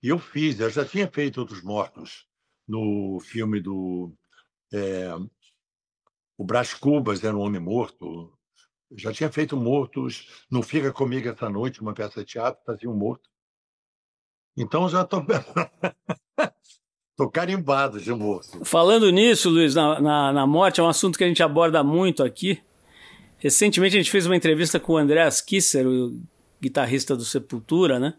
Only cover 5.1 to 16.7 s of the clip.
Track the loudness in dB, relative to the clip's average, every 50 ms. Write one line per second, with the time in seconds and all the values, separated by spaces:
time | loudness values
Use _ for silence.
5.1 | -10 -12 -12 -14 _ _ _ _ _ _ _ _ _ _ _ _ _ _ _ _
6.1 | _ _ _ _ _ -12 -8 -2 0 -2 -2 -2 -8 -2 0 2 2 2 2 -2
7.1 | -4 -2 -4 -4 -4 -2 -4 -4 -4 -6 -6 -4 -4 -4 -4 -6 _ _ -16 -14
8.1 | -14 -14 -16 -20 _ _ _ _ _ _ _ _ _ _ _ _ -20 -10 -10 -10
9.1 | -6 -4 -6 -4 -2 -4 -4 -4 -4 -4 -2 0 0 0 -2 -4 _ -8 -8 -8
10.1 | -10 -12 -18 -20 -20 -20 _ _ -4 -4 -4 -2 -4 -2 -2 -2 -2 -2 -4 -4
11.1 | -4 -6 -6 -8 -8 -8 -8 -6 -4 -4 -4 -6 -6 -8 -12 -10 -8 -8 -8 -10
12.1 | -8 -12 -14 -12 -8 -4 -4 -4 -4 _ _ -10 -10 -8 -8 -8 -6 -4 -4 -4
13.1 | -6 -8 _ _ _ _ _ _ _ _ _ _ _ _ _ _ _ _ _ _
14.1 | _ _ _ _ _ _ _ _ _ -10 -8 -4 -2 0 0 2 2 0 0 0
15.1 | -2 -6 -2 0 -2 -2 -2 -4 -6 -6 -6 -6 _ _ -6 -6 -6 _ _ -10
16.1 | -10 _ _ _ _ -2 -2 -2 _ _ _ _